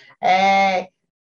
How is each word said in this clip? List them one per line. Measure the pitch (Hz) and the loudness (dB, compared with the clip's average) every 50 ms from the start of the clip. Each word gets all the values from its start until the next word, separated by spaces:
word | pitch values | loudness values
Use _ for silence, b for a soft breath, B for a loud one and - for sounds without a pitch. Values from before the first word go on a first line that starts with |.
| B B B B | B B B B
é, | - 185 185 190 190 196 196 196 196 196 190 180 185 - _ _ _ _ _ _ | -2 0 0 2 2 2 2 2 0 0 -2 -4 -6 -10 _ _ _ _ _ _